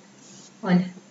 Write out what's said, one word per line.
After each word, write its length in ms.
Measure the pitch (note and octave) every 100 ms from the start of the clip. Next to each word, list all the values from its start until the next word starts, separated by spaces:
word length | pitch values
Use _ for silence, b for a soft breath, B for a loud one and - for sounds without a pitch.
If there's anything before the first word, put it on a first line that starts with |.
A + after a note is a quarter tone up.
| - - - - - -
और 140 | F#3+ F3+ - - -